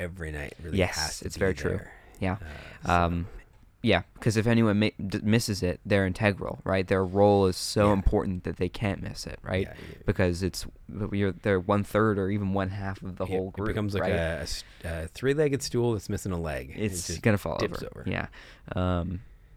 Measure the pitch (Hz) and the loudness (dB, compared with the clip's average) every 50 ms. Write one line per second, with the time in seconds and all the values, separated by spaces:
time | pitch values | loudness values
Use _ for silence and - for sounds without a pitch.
0 | 90 85 85 95 82 78 76 76 71 - - - 82 82 90 95 90 87 - - | -8 -8 -8 -8 -8 -8 -8 -8 -8 -10 -12 -12 -8 -2 2 2 2 2 2 -2
1 | 78 76 - - - 87 - - 101 95 92 - - 90 92 95 - - - - | -4 -4 -6 -6 -8 -6 -2 0 0 0 0 0 -2 -2 -2 -2 -6 -8 -16 -20
2 | - - - - 98 92 92 101 80 76 73 - - - - - - - 87 87 | -20 -18 -10 -4 -4 -2 -2 -4 -6 -12 -14 -14 -16 -16 -16 -6 0 2 4 4
3 | 85 85 87 85 85 - - - - - _ - - - _ _ - 113 95 90 | 4 4 2 -2 -4 -6 -10 -16 -18 -20 _ -20 -20 -20 _ _ 2 2 2 2
4 | - _ - - - 123 104 110 104 120 117 117 113 107 101 104 107 104 - - | 2 _ -8 -4 0 0 2 2 4 4 4 6 6 4 4 4 2 2 0 -2
5 | 98 95 101 104 - 107 107 117 - - 101 - 92 90 - - - 98 104 98 | -6 -6 -4 -2 0 2 2 4 2 2 -2 0 0 -2 -2 -2 -2 2 2 4
6 | 95 92 90 - 113 104 95 - - - - - - - 95 95 92 - 98 95 | 4 2 0 2 2 2 2 0 -4 -8 -8 -6 -2 0 2 2 2 2 2 2
7 | 95 90 92 98 101 104 101 101 98 92 92 - - - - 110 104 104 101 98 | 2 2 4 6 8 8 8 8 6 4 2 0 -4 -2 2 4 6 6 6 4
8 | - - 107 101 67 98 92 90 - 85 85 - 92 92 - - 113 98 92 82 | 4 4 4 2 0 0 -4 -4 -6 -6 -4 -4 -4 -4 -4 -2 -4 -4 -4 -4
9 | 82 80 73 - - - - - - - 95 95 98 - - - - - - - | -6 -10 -10 -10 -10 -12 -12 -12 -8 -4 -2 -2 -2 -4 -8 -16 -16 -16 -16 -8
10 | - - 98 - 95 90 87 85 95 87 - - - - - - - - - 87 | -2 -2 2 4 4 2 2 2 -2 -2 -4 -4 -10 -12 -14 -16 -16 -12 -10 -8
11 | 107 - 101 101 101 95 87 - - 110 98 92 90 104 104 104 101 - - 104 | -6 -4 -2 0 0 0 -2 -2 0 2 2 2 2 2 2 2 2 2 2 2
12 | 110 110 101 98 95 95 104 104 101 95 95 98 95 92 98 101 98 98 95 - | 4 4 4 2 0 0 0 0 0 0 0 0 0 -2 -4 -6 -6 -8 -8 -10
13 | - 95 90 - 92 90 95 92 92 95 - 95 101 110 104 107 104 101 101 95 | -10 -12 -8 -6 -6 -2 -2 -2 -2 -4 -4 -4 -4 -2 -2 -2 -2 -2 -2 0
14 | 85 98 90 85 82 80 82 71 76 - - - - - - - - 82 82 82 | 0 0 0 0 0 -2 -2 -4 -6 -6 -8 -8 -10 -14 -16 -14 -10 -8 -8 -6
15 | 80 - - - 120 135 143 151 156 143 139 123 - - - 120 120 120 113 98 | -8 -10 -8 -4 0 0 2 2 2 2 2 -2 -4 -2 0 0 2 2 0 0
16 | - - 104 92 - 101 90 85 82 78 71 65 65 67 80 - 110 101 92 87 | -2 -4 -4 -4 -2 -2 -4 -2 -2 -4 -4 -6 -8 -10 -8 -4 -4 -4 -4 -4
17 | - - 85 80 - 117 104 98 - 80 - - 90 - - - - - - - | -6 -6 -4 0 2 2 2 2 0 -2 -2 -2 -2 -4 -4 -6 -10 -10 -10 -10
18 | - 98 92 87 - - - - - - - - - - - 92 92 92 90 87 | -6 -4 -4 -4 -6 -8 -10 -16 -20 -20 -20 -18 -14 -8 -4 -2 0 0 0 0
19 | 87 - 82 - - - - - - - - | -2 -4 -6 -8 -10 -14 -20 -20 -20 -20 -20